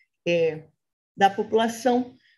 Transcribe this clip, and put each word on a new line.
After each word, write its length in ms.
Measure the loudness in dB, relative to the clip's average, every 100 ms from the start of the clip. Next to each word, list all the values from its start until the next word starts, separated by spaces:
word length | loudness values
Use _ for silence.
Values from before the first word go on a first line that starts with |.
| _ _ -2
é, 380 | 0 0 -2 -14 _ _ _ _ 0
da 140 | 2
população, 840 | 2 -2 0 0 0 0 0 -2 -12 _